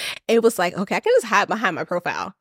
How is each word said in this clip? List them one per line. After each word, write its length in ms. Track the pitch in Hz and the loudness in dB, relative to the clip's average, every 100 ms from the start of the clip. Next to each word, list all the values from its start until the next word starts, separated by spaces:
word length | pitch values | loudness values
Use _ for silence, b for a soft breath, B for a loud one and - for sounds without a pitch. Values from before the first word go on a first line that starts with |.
| B B - | B B 0
It 120 | 226 | 2
was 120 | 226 - | 4 2
like, 220 | 175 - | -2 -2
"Okay, 160 | 202 | -4
I 60 | 190 | -2
can 120 | 427 494 | 2 2
just 100 | 220 | 4
hide 220 | 208 190 | 2 2
behind 260 | 208 208 | 0 -2
my 80 | 151 | -4
profile," 500 | 160 175 170 87 95 - | -4 -4 -4 -6 -8 -12